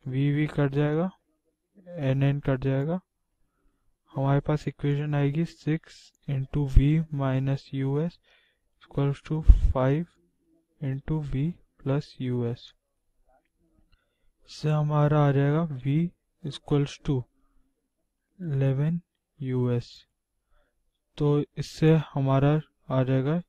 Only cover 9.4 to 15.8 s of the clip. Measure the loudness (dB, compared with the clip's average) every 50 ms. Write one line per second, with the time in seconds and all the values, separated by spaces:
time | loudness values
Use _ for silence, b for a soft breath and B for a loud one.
9.4 | 6 6 6 8 8 2 2 4 2 2 2 0 -2 -6 _ _ _ _ _ _
10.4 | _ _ _ _ _ _ _ _ -8 -6 -6 -6 -6 -6 -6 -4 -4 -4 -4 -2
11.4 | -2 -4 -6 -8 _ _ _ _ -6 -4 -4 -4 -4 -6 -12 _ -6 -4 -4 -4
12.4 | -4 -4 -6 -8 -12 -20 _ _ _ _ _ _ _ _ _ _ _ _ _ _
13.4 | _ _ _ _ _ _ _ _ _ _ _ _ _ _ _ _ _ _ _ _
14.4 | _ _ -18 -6 -4 -2 0 0 0 0 2 2 2 4 4 4 4 4 4 2
15.4 | 2 2 2 0 -2 -2 -6 -6